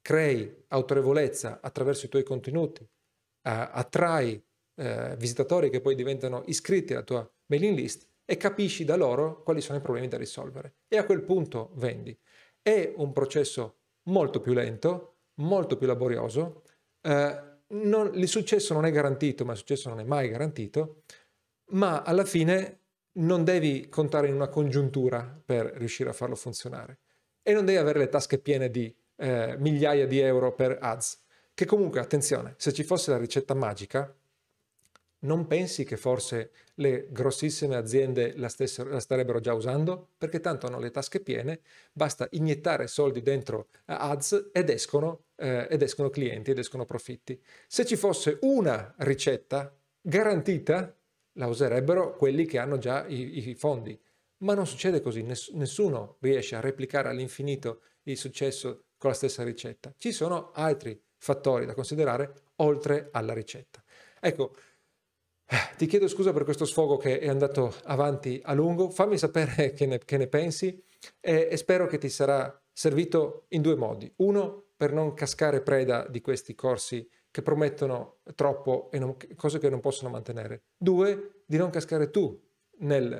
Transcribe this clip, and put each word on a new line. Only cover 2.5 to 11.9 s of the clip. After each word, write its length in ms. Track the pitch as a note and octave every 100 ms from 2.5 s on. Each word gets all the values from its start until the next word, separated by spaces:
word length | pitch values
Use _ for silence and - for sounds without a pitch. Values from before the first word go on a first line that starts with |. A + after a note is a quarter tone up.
| D3+ E3 -
eh, 60 | - _ _ _ _ _
attrai, 1000 | - A2+ A#2+ - B2 - F3 D#3+ B2 A2 _ _ _ -
eh, 380 | C3 A2+ B2 B2+
visitatori 540 | A#2+ B2 C3 F3+ D3
che 100 | B2+
poi 140 | C3
diventano 480 | C3+ B2+ C3+ B2+ B2 B2
iscritti 460 | D3+ - F#3+ -
alla 100 | B2
tua 260 | A#2+ B2 A2+ _ _
mailing 300 | D3 G3+ F3+
list 320 | B2+ - _ _
e 120 | - -
capisci 480 | G3+ G3+ G3 -
da 120 | D#3 E3+
loro 460 | D3 B2 D#3 D#3
quali 180 | - D#3
sono 180 | C#3+ C#3+
i 40 |
problemi 260 | C#3 A#2+ B2+
da 80 | A#2+
risolvere 600 | A#2+ - C#3 C3+ - _ _
e 80 | G#3+
a 80 |
quel 180 | G#3 F#3
punto 480 | - F#3 D3+ A#2+ A2+
vendi. 440 | C#3+ B2